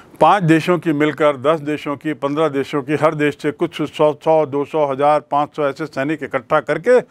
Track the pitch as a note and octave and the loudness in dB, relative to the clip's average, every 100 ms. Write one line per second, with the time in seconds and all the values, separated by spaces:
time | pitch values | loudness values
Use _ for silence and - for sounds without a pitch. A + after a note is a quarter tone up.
0 | - - D#3 G3+ D#3+ D#3+ F3+ F3 E3+ C#3+ | -10 2 4 4 4 2 2 -2 0 0
1 | D3+ C#3 D3 C3+ C3+ E3 D3 D3 D3+ C#3 | 0 2 0 2 0 0 -2 -6 -6 -8
2 | D#3 C3+ C#3 D3 D#3 C#3 C3 D3 B2+ C#3+ | -6 -4 -4 0 -2 -2 -4 -4 -4 0
3 | D#3 D#3 D3 - D3+ C#3+ E3 - D3 - | 0 0 -2 -2 -4 -4 -4 -4 -6 0
4 | D3+ C#3+ D#3+ D#3+ D3 C#3+ C#3 D#3+ C#3+ C3+ | 0 0 0 0 0 -4 -4 -2 -2 0
5 | D3 D3+ - C#3+ D3 - C#3+ C3 D3+ C3+ | 2 2 0 -4 -2 -2 -4 -4 -8 -6
6 | C#3+ D#3 C3+ C3+ - D#3 C#3+ D#3+ A#3+ B3 | -4 -4 -4 -6 -2 -2 0 -2 2 2
7 | - | 0